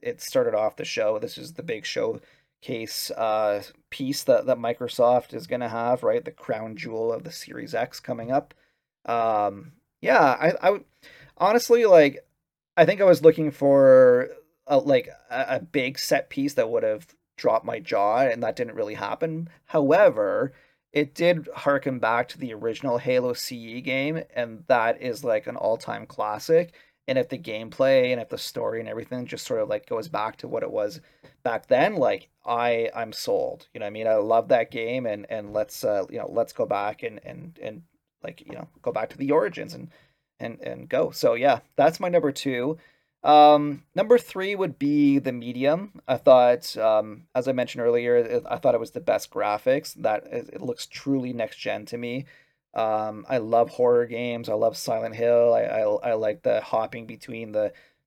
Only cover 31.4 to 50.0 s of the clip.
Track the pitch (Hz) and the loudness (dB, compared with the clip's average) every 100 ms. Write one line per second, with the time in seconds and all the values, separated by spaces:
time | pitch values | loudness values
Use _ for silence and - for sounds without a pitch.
31.4 | 123 113 - - 180 196 120 98 - _ | -6 -4 0 2 2 2 0 0 -8 _
32.4 | - 120 120 117 113 110 110 - - 101 | -4 0 0 0 -2 -4 -8 -8 -2 -2
33.4 | 64 - _ - 104 107 110 110 107 113 | -2 -8 _ -12 -10 -4 0 2 2 2
34.4 | - 123 113 117 113 127 120 104 101 110 | 2 0 0 -6 -6 -4 -4 -6 -8 -10
35.4 | 104 104 107 - 117 101 - 117 107 101 | -6 -4 -4 -4 -2 -2 -4 -8 -6 -4
36.4 | 113 - 113 101 101 107 117 104 - 120 | -4 0 2 2 -2 -6 -10 -12 -16 -16
37.4 | - - - 110 - _ _ _ - - | -16 -14 -14 -14 -20 _ _ _ -18 -16
38.4 | - - - _ - 107 113 - 135 151 | -18 -16 -16 _ -6 -4 -6 -6 0 2
39.4 | 202 110 - - - _ _ _ _ - | 0 -6 -14 -14 -18 _ _ _ _ -12
40.4 | 120 113 123 123 127 127 127 - 123 117 | -12 -10 -14 -14 -4 -2 -2 0 0 2
41.4 | 135 117 _ - 147 165 185 175 151 139 | 2 0 _ 2 2 2 0 0 0 -4
42.4 | 143 123 127 160 _ _ _ _ 143 151 | -4 -4 -4 -6 _ _ _ _ 6 8
43.4 | 147 147 147 139 _ 175 214 240 - 190 | 8 6 2 -8 _ -2 2 2 2 -8
44.4 | 190 202 185 131 143 147 143 139 131 123 | -6 -4 -4 -2 0 2 4 2 0 -8
45.4 | 117 123 135 165 202 - - 127 - 127 | -8 -2 0 0 -4 -12 -4 2 6 8
46.4 | 123 123 - - 110 107 107 104 _ 127 | 6 2 -2 -2 2 2 0 -10 _ -4
47.4 | 123 127 120 127 120 120 120 120 113 120 | -2 -2 -4 -2 0 2 4 2 2 -2
48.4 | - 120 135 117 113 120 - 104 - 104 | -4 -2 0 0 -2 -6 -2 -2 -2 -4
49.4 | 104 104 127 139 - - | -2 -2 0 0 -2 -4